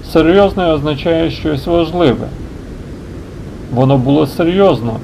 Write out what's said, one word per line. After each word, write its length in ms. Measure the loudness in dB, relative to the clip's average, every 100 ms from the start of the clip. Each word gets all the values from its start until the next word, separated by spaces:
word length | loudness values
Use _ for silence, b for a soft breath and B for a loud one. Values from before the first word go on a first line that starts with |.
| 2
Серйозне 540 | 2 4 4 4 2 0
означає 640 | 0 -2 -2 0 0 0
щось 360 | -2 -4 -4 0
важливе. 600 | 0 0 2 2 2 -4 -10 -12 -14 -14 -14 -14 -14 -14 -14 -14 -14 -14 -14 -6
Воно 240 | 2 4 4
було 300 | 4 2 2
серйозно 680 | 0 0 4 4 4 -2 -6